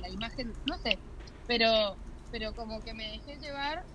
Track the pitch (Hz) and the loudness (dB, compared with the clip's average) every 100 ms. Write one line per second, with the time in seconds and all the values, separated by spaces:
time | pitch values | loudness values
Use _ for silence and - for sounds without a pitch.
0 | 180 190 226 247 233 - 269 359 240 - | -4 -2 -2 -2 -2 -2 -2 0 2 0
1 | - - - - - 240 226 220 208 190 | -2 -10 -10 -8 0 6 8 8 6 2
2 | - - - 233 214 220 220 220 220 220 | -8 -8 -8 -4 -4 -4 -4 -6 -6 -6
3 | 220 220 285 294 302 277 285 330 370 | -6 -8 -8 -8 -6 -2 0 -2 -4